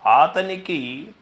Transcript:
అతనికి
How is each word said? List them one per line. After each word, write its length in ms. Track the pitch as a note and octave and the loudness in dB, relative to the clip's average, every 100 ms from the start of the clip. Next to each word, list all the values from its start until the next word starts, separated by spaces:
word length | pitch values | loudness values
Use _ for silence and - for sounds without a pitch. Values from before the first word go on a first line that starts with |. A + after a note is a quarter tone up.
| G#2 A#2+ | 2 4
అతనికి 880 | D#3 F#3 F#3+ F#3 F#3 D#3+ B2 C3 - - | 4 0 -6 -8 -8 -8 -8 -12 -16 -10